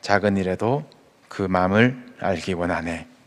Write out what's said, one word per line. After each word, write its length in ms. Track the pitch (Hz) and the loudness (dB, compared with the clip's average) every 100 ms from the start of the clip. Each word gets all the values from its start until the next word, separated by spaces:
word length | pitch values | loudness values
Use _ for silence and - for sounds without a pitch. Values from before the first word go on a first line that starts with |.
작은 340 | - 101 101 98 | 2 2 4 0
일에도 520 | 92 90 107 139 156 - _ _ _ | 0 -2 -2 -2 -6 -20 _ _ _
그 140 | - | -6
마음을 720 | 95 92 92 101 123 123 - - | 0 2 2 4 4 2 -14 -8
알기 320 | - 90 78 | -4 -4 -4
원하네. 600 | 87 85 82 80 82 78 _ | -4 -2 -2 -4 -8 -12 _